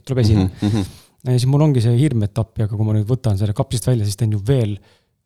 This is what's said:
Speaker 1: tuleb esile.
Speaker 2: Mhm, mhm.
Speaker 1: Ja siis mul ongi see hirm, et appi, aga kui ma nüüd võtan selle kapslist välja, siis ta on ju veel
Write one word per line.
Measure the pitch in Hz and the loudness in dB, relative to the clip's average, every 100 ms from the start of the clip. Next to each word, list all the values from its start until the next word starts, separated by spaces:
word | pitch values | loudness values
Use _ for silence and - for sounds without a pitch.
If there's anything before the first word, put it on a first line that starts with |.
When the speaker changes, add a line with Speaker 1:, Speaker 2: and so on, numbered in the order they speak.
| - | -4
Speaker 1:
tuleb | 127 | 0
esile. | 104 104 92 | 2 4 2
Speaker 2:
Mhm, | - 104 | -2 -2
mhm. | 107 90 - _ _ 127 | 0 -4 -10 _ _ -2
Speaker 1:
Ja | 123 | 0
siis | 127 | 2
mul | 143 | 2
ongi | 156 127 | 2 2
see | 113 120 | 2 2
hirm, | 117 117 | 2 0
et | 101 - | -2 -4
appi, | 110 - | -6 -4
aga | 104 104 | -4 -2
kui | 107 | 0
ma | |
nüüd | 107 104 | 0 0
võtan | 127 113 95 | -2 0 0
selle | 104 | -2
kapslist | 104 - 120 - | -2 -4 -2 0
välja, | 120 104 | 0 -2
siis | 98 | -2
ta | 113 | -2
on | |
ju | 104 | -2
veel | 98 135 104 101 - _ _ _ | 0 0 -2 -6 -14 _ _ _